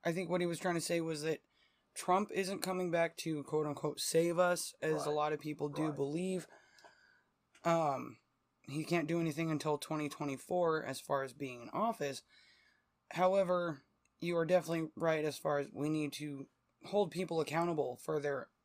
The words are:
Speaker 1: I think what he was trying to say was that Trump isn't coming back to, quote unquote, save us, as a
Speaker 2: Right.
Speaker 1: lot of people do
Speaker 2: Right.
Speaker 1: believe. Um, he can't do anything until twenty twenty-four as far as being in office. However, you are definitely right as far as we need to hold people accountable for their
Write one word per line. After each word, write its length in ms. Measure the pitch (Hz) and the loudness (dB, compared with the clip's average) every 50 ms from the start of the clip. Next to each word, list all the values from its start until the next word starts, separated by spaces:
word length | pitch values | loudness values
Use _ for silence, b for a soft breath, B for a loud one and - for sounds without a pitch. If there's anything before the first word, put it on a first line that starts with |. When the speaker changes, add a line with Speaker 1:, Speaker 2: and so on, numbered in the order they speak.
| - | 0
Speaker 1:
I 80 | 175 | 0
think 180 | 165 180 185 160 | 0 0 -2 0
what 120 | 180 180 | 0 0
he 60 | 180 | 2
was 120 | 170 170 156 | 0 0 0
trying 160 | - 185 170 | 0 0 0
to 60 | 165 | 0
say 200 | 156 - 175 170 | 0 0 0 0
was 220 | 165 165 160 147 151 | 0 -2 -4 -2 -2
that 180 | 160 156 - _ b b b b b b b b b _ | -2 -2 -2 _ b b b b b b b b b _
Trump 380 | - - - 180 196 208 - | -6 2 4 4 4 4 0
isn't 300 | - 190 190 180 202 - | -2 -2 -2 -2 -4 -4
coming 280 | - 190 185 180 180 175 | -4 -2 -2 -2 0 0
back 280 | 165 170 170 160 - | 2 2 2 2 0
to, 260 | - - 165 160 147 139 | -6 -4 -4 -4 -4 -4
quote 220 | - 156 156 151 | -2 -2 0 0
unquote, 340 | 151 143 - - 151 - - | 0 -4 -2 -4 -4 -4 -2
save 400 | - - - 165 170 170 170 170 | -4 2 4 4 4 4 4 4
us, 340 | 180 180 175 170 - - - _ | 4 4 4 0 -2 -8 -8 _
as 240 | - 156 156 151 147 | -2 0 0 0 0
a 40 | 147 | 0
Speaker 2:
Right. 60 | 151 | 0
Speaker 1:
lot 180 | 151 147 151 151 | 0 0 0 -2
of 60 | 147 | -4
people 280 | 151 151 147 - 143 | -4 -8 -4 -4 -4
do 200 | 147 143 147 156 | -4 -2 -2 -2
Speaker 2:
Right. 80 | 156 143 | -2 0
Speaker 1:
believe. 520 | 143 139 139 147 170 185 190 185 180 - B B B B B B B B B B B B B B B B B B _ _ _ _ - - | -2 -2 -2 -2 -2 -2 -2 -2 -4 -6 B B B B B B B B B B B B B B B B B B _ _ _ _ -4 2
Um, 520 | 170 165 165 160 147 135 127 127 127 117 _ _ _ _ _ _ _ _ _ _ - | 2 4 4 4 2 0 -2 -6 -10 -12 _ _ _ _ _ _ _ _ _ _ -8
he 160 | 135 156 147 | -6 -6 -2
can't 220 | - 175 170 151 | 0 0 0 2
do 120 | 143 170 170 | 2 0 0
anything 320 | 165 160 143 156 165 160 | 0 0 0 -2 -2 0
until 260 | 156 147 - 156 147 | 0 0 0 0 0
twenty 300 | 147 - - 160 151 151 | 0 -2 -4 -2 -2 -2
twenty-four 760 | 143 - - 147 143 135 131 - - - - 175 165 160 - - | -4 -4 -4 -4 -4 -4 -6 -4 -2 0 2 4 2 2 0 -2
as 160 | - 135 - | -4 -6 -8
far 220 | - - 143 139 135 | -2 0 0 0 0
as 100 | 131 123 | -4 -6
being 300 | - 143 131 123 120 120 | -6 -8 -6 -6 -10 -14
in 60 | 104 | -6
office. 520 | - 170 208 233 220 - 147 139 135 - _ b b b b b b b b b b b b b b _ _ _ | -2 0 0 0 0 -2 -4 -4 -4 -6 _ b b b b b b b b b b b b b b _ _ _
However, 720 | - 165 180 185 190 196 190 175 180 180 175 170 151 - _ _ _ _ _ _ _ _ | 0 4 4 6 6 4 4 4 2 2 2 -2 -4 -6 _ _ _ _ _ _ _ _
you 160 | - 170 175 | -4 0 2
are 80 | 170 165 | 2 4
definitely 460 | 160 180 180 165 160 170 165 160 156 _ | 6 4 4 4 4 0 0 -2 -4 _
right 300 | - 165 165 160 156 151 | 0 2 2 2 2 0
as 120 | 151 143 | -2 -2
far 220 | - - 156 147 143 | -2 -2 0 0 0
as 80 | 139 - | 0 -2
we 180 | - 110 143 151 | -4 -4 -2 0
need 220 | 156 156 151 143 - | 0 0 0 -2 -4
to 340 | - 151 151 143 135 139 - _ _ _ _ _ _ - | -8 -8 -8 -8 -10 -12 -14 _ _ _ _ _ _ -10
hold 260 | - 190 208 202 156 | 0 2 2 2 2
people 280 | - 170 185 156 - 160 | 0 -4 -4 0 0 0
accountable 580 | 151 - 143 165 175 175 165 151 135 127 123 | 0 2 2 2 2 2 2 2 0 0 -2
for 220 | - - - 156 151 | -6 -4 -2 -2 0
their 300 | 139 143 139 131 - _ _ _ | 0 0 -2 -2 -4 _ _ _